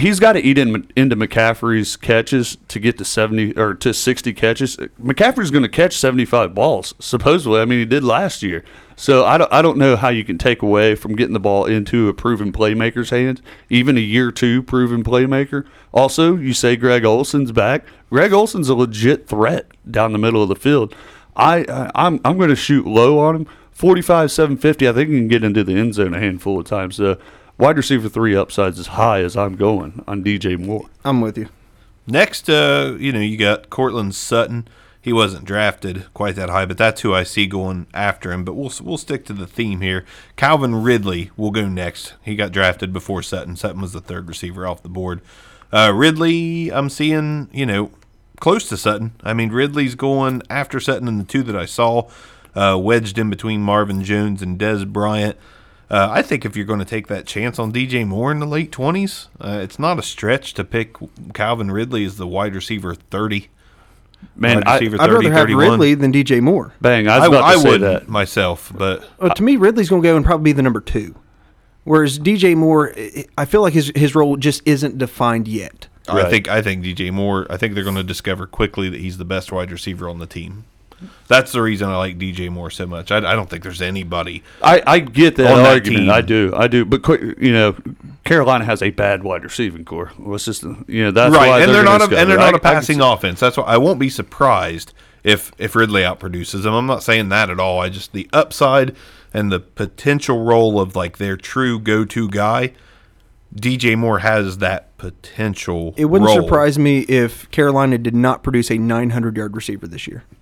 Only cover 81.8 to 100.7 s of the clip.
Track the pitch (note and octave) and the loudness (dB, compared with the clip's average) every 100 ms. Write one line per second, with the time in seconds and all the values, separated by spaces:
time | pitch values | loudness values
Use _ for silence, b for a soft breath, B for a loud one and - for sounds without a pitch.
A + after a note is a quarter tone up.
81.8 | G2 F#2 F#2+ F2 F#2+ F2+ F2+ F2 E2+ - | -2 -2 -4 -6 -8 -8 -8 -10 -12 -10
82.8 | F2+ E2+ E2+ G#2 F2+ A2 F#2 F2 F#2 F2+ | -10 -10 -2 -2 0 -2 -2 -10 -12 -8
83.8 | F2+ G2 E2+ E2+ E2+ E2 B B D3 F3 | -6 -6 -6 -6 -8 -10 B B 6 6
84.8 | - E3+ C3+ A#2 E3 - B2 B2+ C3 C3 | 6 2 2 4 4 6 6 8 8 6
85.8 | G#2 G#2+ F#2+ A2 G2+ A2 F#2+ - A#2 A#2+ | 2 2 4 2 4 2 2 2 2 2
86.8 | G#2 C3+ - - A2 - B2+ A#2 G#2+ G2 | 2 0 2 0 0 -2 2 4 2 0
87.8 | - - - - - D#3+ C3 B2+ A2+ G#2+ | -10 -16 -20 -14 0 2 4 2 0 -2
88.8 | G2+ F#2 G2+ F#2+ F#2+ F2+ F2 - A2 E2 | -2 -2 -2 -2 -4 -8 -8 -6 -6 -6
89.8 | E2 E2 F2 - G2+ G2+ - G#2+ F2 - | -12 -12 -12 -14 -10 -8 -8 -8 -10 -14
90.8 | - A2+ G#2+ G2+ B2 D#3 C3 B2 F#3 G#3 | -8 -2 2 4 6 8 8 8 6 6
91.8 | G3+ G#3 G#3 F#3 F3+ F#3 D#3+ F3 E3+ D#3 | 6 6 4 4 4 6 6 4 4 2
92.8 | - D3 B2+ A2 F#2+ F2 B2+ C3 - A#2 | 0 2 4 2 -2 0 0 0 2 4
93.8 | D3+ D3+ C3+ C3 G2+ - C#3+ G2+ F2 E2 | 4 2 -2 -4 -10 0 2 2 0 -8
94.8 | - b b b G#2 G#2 - - G#2 A2+ | -12 b b b 0 0 -2 -10 -4 0
95.8 | A2+ G2+ F2+ F2+ F#2+ F2 E2+ G2 G#2+ A2 | 2 2 0 -2 -8 -10 -8 -6 -2 -2
96.8 | C3 B2 - A2+ G2+ G#2 G2+ F2+ F#2 F2+ | -2 -4 0 0 0 0 0 -2 -2 -2
97.8 | F2+ F#2+ - G2+ - D3 D3+ - C#3 C3+ | -4 -8 -12 -12 -2 0 0 0 2 2
98.8 | C3 b b b b G#2+ G#2 F#2 - - | 0 b b b b -4 -2 -4 -6 -8
99.8 | G#2 - C#3+ C#3+ - A#2+ A2+ A#2 A2+ | -10 -4 0 0 0 -2 2 4 4